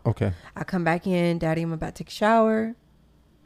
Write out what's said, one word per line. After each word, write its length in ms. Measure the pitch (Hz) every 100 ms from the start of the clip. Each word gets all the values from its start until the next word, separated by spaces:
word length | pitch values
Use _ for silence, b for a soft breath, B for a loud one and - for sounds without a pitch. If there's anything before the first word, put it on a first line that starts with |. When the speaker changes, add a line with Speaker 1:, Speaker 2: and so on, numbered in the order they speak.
| 120
Speaker 1:
Okay. 280 | - 107 87 B -
Speaker 2:
I 80 |
come 200 | - 185
back 240 | 165 170 190
in, 320 | 180 175 170
"Daddy, 240 | 160 160
I'm 80 | 165
about 220 | 160 165 -
to 80 |
take 60 | 165
a 60 | -
shower." 600 | 214 226 220 220 226 240 _ _ _ _ _ _